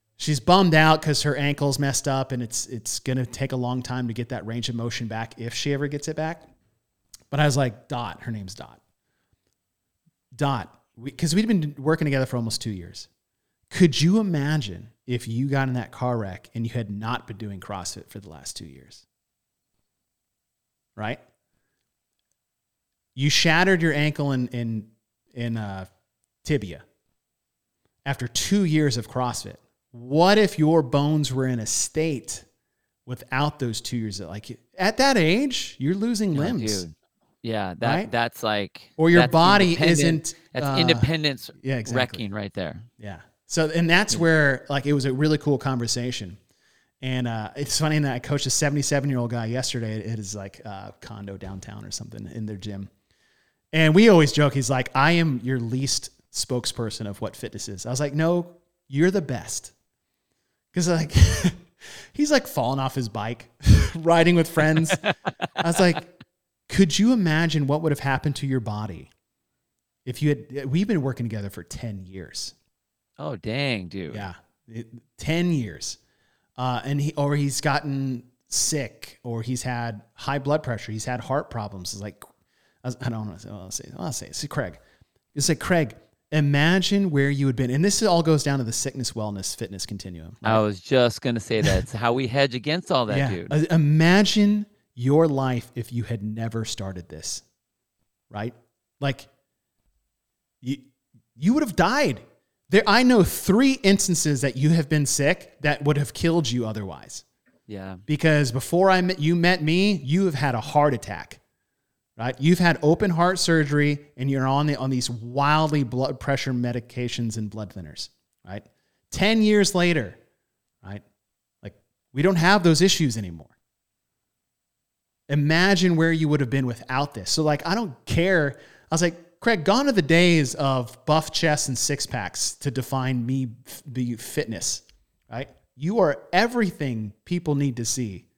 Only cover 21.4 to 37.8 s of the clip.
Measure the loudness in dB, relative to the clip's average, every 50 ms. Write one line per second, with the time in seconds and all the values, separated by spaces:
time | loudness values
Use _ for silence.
21.4 | _ _ _ _ _ _ _ _ _ _ _ _ _ _ _ _ _ _ _ _
22.4 | _ _ _ _ _ _ _ _ _ _ _ _ _ _ -6 -2 0 2 2 4
23.4 | 4 4 4 4 6 4 4 4 2 2 2 2 0 0 0 -2 -2 0 0 0
24.4 | -2 -2 -4 -4 -4 -4 -4 -6 -8 -10 _ _ _ _ _ _ _ _ -10 -8
25.4 | -6 -4 -4 -6 -6 -8 -8 -10 -12 -14 _ _ _ _ _ _ _ _ _ _
26.4 | -6 -2 -2 -2 -2 -6 -14 -14 -20 _ _ _ _ _ _ _ _ _ _ _
27.4 | _ _ _ _ _ _ _ _ _ _ _ _ -8 -6 -6 -6 -6 -6 -6 -4
28.4 | -2 2 2 2 4 4 4 4 2 2 0 -2 -4 -6 -4 -4 -2 -2 -4 -6
29.4 | -10 -12 -16 -18 _ _ _ _ _ _ -20 -16 -8 0 2 4 6 6 6 6
30.4 | 4 4 2 2 2 4 4 4 2 2 2 2 2 2 2 0 0 0 -2 -2
31.4 | -2 -2 -2 -2 -4 -4 -4 -4 -4 -4 -4 -4 -2 -2 -4 -6 -8 -10 -14 -14
32.4 | -14 _ _ _ _ _ _ _ _ _ _ _ _ -12 -12 -12 -8 -6 -2 -2
33.4 | -2 -2 -2 -4 -6 -6 -6 -6 -8 -6 -6 -6 -6 -6 -8 -10 -12 -12 -12 -14
34.4 | -14 -14 -18 -18 _ _ _ -2 -2 -2 0 2 2 4 4 4 4 4 2 2
35.4 | 0 -2 -2 -4 -6 -8 -8 -4 -2 -2 -2 0 -2 -2 -2 0 0 0 0 0
36.4 | 0 0 -2 -2 -2 -2 -2 -4 -4 -8 -12 _ _ _ _ _ _ _ _ _
37.4 | -8 -4 -4 -4 -4 -4 -4 -2